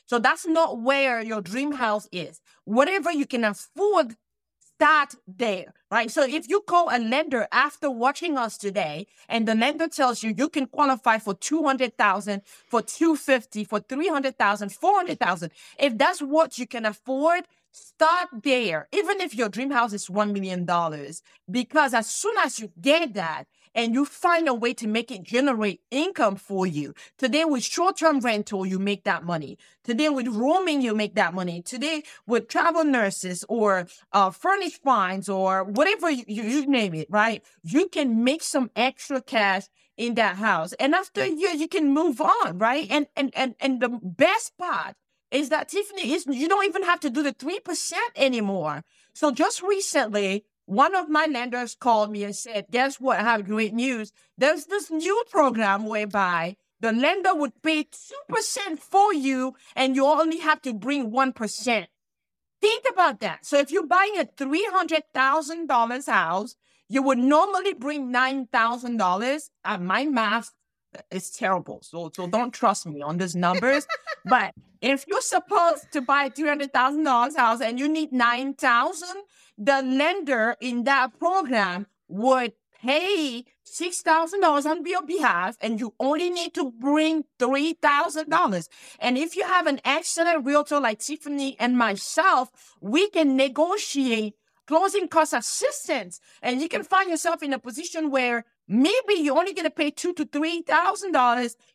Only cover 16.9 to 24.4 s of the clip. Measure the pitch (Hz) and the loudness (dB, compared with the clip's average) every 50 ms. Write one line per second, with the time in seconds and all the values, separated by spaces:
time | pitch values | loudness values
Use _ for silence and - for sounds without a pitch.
16.9 | 202 - _ 254 262 269 294 330 349 359 349 - _ _ _ _ _ - - - | -4 -6 _ -6 -2 0 2 2 2 0 -2 -6 _ _ _ _ _ -20 -20 -16
17.9 | _ - 320 320 349 359 349 - 254 214 - 285 254 247 226 185 160 151 - - | _ 2 4 4 4 2 0 -4 -8 -4 0 2 2 2 2 0 -2 -4 -4 -4
18.9 | 277 392 320 359 403 381 359 294 214 233 233 208 - 226 269 277 294 240 233 220 | -2 -2 0 0 -2 -2 -4 -4 -4 -4 -4 -4 -4 -4 -4 -2 0 0 0 0
19.9 | 208 202 - - 180 208 208 208 202 196 190 190 185 180 175 180 175 170 170 160 | -2 -6 -10 -4 -2 -2 -2 0 -2 -4 -4 -4 -4 -4 -2 0 0 0 0 -2
20.9 | 151 147 139 - 170 - - _ _ _ _ - 185 254 233 - - 311 285 254 | -4 -8 -12 -14 -16 -18 -20 _ _ _ _ -6 -4 -4 -4 0 2 2 2 4
21.9 | 247 226 220 - - - - 440 453 392 330 262 - 220 220 170 165 170 170 269 | 2 0 -2 -2 -6 -4 -4 -2 0 0 0 0 -2 -6 -12 -12 -12 -2 2 2
22.9 | 302 339 339 247 190 202 165 160 151 139 - - _ _ _ _ - 233 233 233 | 2 4 2 -2 -4 -6 -6 -6 -6 -8 -12 -16 _ _ _ _ -4 -2 0 0
23.9 | 226 269 285 - - - - 349 339 330 | 0 0 0 -2 -2 0 2 2 4 4